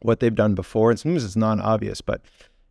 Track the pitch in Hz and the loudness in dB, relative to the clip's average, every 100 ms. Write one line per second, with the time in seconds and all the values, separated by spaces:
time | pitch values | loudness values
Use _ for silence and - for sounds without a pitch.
0 | 113 113 117 110 107 95 - 110 113 110 | -2 0 2 2 2 0 -2 2 2 2
1 | 151 170 107 107 110 104 104 110 104 - | 0 -2 -2 -2 0 0 0 -2 -2 -8
2 | - - - _ - _ _ | -8 -8 -10 _ -20 _ _